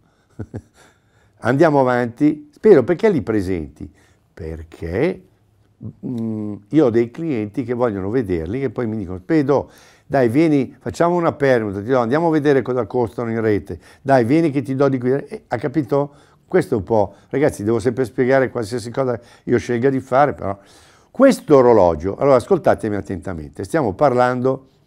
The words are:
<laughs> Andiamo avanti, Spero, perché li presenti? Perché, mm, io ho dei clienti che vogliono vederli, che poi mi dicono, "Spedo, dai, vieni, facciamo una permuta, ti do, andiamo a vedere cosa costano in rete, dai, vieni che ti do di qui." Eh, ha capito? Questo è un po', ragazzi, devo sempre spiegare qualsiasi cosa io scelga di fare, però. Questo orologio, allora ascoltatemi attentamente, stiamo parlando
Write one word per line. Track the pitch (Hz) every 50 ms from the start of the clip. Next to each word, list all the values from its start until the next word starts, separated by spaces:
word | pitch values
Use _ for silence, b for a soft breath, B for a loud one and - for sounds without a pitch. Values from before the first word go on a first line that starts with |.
| _ _ _ _ _ _ _
<laughs> | - 107 - - - - _ _ b b b b b b b b b b b b _ -
Andiamo | 113 131 139 170 160 147 139
avanti, | 131 127 123 120 123 117 117 - 147 151 151 - - -
Spero, | _ _ - 220 190 139 117
perché | - 180 170 - 220
li | 190 131
presenti? | 92 - 110 107 92 92 95 85 78 65 - - - - _ b b b b b b _ _
Perché, | - 85 80 80 80 82 - - - - 82 87 107 147 185 185 185 - _ _ _ _ _ _ _ _ _ _ - - 110 - _ -
mm, | 135 127 113 113 110 110 107 107 104 101 101 _ -
io | 135 156 151
ho | 120
dei | 107 117 120 113
clienti | - - 170 165 135 110 107 104 98 143 120
che | 110 123
vogliono | 120 123 120 98 98 92 98
vederli, | 113 135 113 95 90 82 80 85 110 135
che | 139 123
poi | 107 131 123
mi | 110 107
dicono, | 110 95 85 92 92
"Spedo, | 90 - 165 156 139 131 143 120 - b b b b b b b b
dai, | b 139 139 127
vieni, | 117 113 147 170 160 147 139 123 - - -
facciamo | - 123 101 - 165 170 175
una | 175 170 156 117
permuta, | - 143 135 127 117 110 104 95 101
ti | 101 117
do, | 135 127
andiamo | 117 113 135 156 175 165
a |
vedere | 156 156 135 151 139 135 113
cosa | 131 127 127 113
costano | 101 - 127 117 104 - - 120 113
in | 113 113
rete, | 110 110 104 95 - - 92 - b b b b
dai, | b 135 135 131 117
vieni | 110 143 165 170 156
che | 131 143 117
ti | 135 135
do | 131 143 139
di | 135
qui." | 127 123 123
Eh, | 135 143 - - - - _
ha | - 127
capito? | 113 - 143 127 160 131 - 143 139 143 143 b b b b b b b
Questo | - - 185 - - 127
è |
un | 110 87
po', | - 113 107 101 - b b b b
ragazzi, | b 139 151 135 - - 104
devo | 107 117 113
sempre | 95 123 113 123 131
spiegare | 113 - - 127 120 135 135 - -
qualsiasi | - 123 113 101 123 120 101 120
cosa | 113 135 135 127 120 110 b b b b b
io | - 120 120
scelga | - - 120 117 120 139
di | 135 131
fare, | 131 - 123 135 147 139 90
però. | - - 98 98 - b b b b b b b b b b
Questo | b - 269 269 185 - - - 147
orologio, | 135 123 123 117 104 90 87 82 76 82 98 -
allora | - 131 143 135
ascoltatemi | 120 113 - 196 160 - 120 101 - - 110 104
attentamente, | 98 98 - 98 85 85 98 90 80 73 71 - - 101
stiamo | - - 160 139 101 92
parlando | - 151 139 123 123 123 123 127 123 123 131 135 135 - b b b b